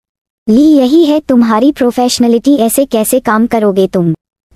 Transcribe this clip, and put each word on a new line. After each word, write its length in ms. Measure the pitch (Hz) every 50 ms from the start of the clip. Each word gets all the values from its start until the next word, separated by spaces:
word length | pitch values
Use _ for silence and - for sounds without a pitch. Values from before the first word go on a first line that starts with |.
| _ _ _ _ _ _ _ _ _ 220
ली, 140 | 214 262
यही 420 | 294 311 302 277 254 247 294 339 339
है 120 | 294 294 311
तुम्हारी 500 | - - 262 240 233 226 220 214 254 294
प्रोफेशनलिटी, 840 | 285 - 262 240 - 247 247 254 - - 240 233 233 233 - 277 285
ऐसे 280 | 226 226 226 - - 277
कैसे 360 | - - 220 214 - 254 262
काम 260 | - 240 214 220 233
करोगे 400 | 240 240 226 214 202 185 196 190
तुम?" 260 | 185 - 185 170 165 160 - _ _ _ _ _ _ _